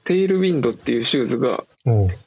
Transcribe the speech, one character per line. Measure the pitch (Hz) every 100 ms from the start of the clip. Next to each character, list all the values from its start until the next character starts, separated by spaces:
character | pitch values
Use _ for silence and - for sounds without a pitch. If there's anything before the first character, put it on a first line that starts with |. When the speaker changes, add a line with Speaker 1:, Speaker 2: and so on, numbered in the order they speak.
Speaker 1:
テ | -
イ | 180 190
ル | 190
ウ |
ィ | 185
ン | 160
ド | 117
っ |
て | 110 -
い | 120
う |
シ | 117 139
ュ |
ー | 117
ズ | 117
が、 | 123 - - -
Speaker 2:
う | 127
ん。 | 110 95 90